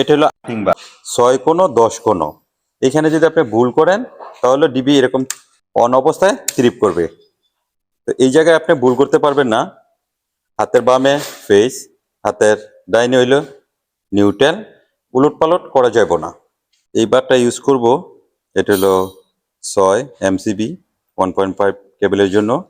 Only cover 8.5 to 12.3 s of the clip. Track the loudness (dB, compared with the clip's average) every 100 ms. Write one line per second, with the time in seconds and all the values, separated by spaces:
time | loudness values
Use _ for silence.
8.5 | 2 0 0 0 0 0 0 0 0 0
9.5 | -2 -4 -10 _ _ _ _ _ _ _
10.5 | -6 -2 0 2 2 2 -2 -4 -10 0
11.5 | 2 2 -2 -18 _ _ _ -6